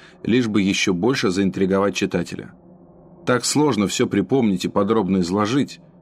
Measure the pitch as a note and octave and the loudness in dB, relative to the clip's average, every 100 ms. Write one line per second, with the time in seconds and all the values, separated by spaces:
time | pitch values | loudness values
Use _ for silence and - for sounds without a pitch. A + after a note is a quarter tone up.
0 | - - - A#2+ A#2 G#2+ F#2+ F#2+ - F2+ | -14 -8 0 2 2 2 2 0 0 0
1 | A2 C#3 A2 F2+ G2 F#2 F#2+ F#2+ G2+ F#2+ | 0 0 -2 0 -2 0 0 2 0 -2
2 | F#2+ F2+ E2+ - G#1+ - - - - - | -2 -2 -4 -10 -14 -18 -20 -20 -20 -20
3 | - - - B2 - C3+ D3+ G#2 F#2+ - | -20 -10 -2 -2 0 2 2 2 0 0
4 | A2 G2+ F#2 C3+ A2+ F#2 F#2 G2+ G2+ A2 | 0 0 0 0 2 0 -2 -2 0 0
5 | F#2 G2 F2 G2 G#2 C#3 A#2+ - - - | 2 0 0 0 0 0 -4 -8 -20 -20